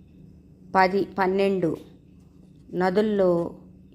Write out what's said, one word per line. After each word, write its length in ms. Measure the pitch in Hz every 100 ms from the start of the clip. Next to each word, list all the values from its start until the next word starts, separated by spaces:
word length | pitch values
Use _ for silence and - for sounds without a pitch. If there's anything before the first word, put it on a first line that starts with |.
| - - - - - - -
పది, 300 | 190 185 196 180 -
పన్నెండు 520 | 185 196 196 196 170 - - - - - - - - - - 170
నదుల్లో 480 | 185 185 214 202 185 170 170 - - - -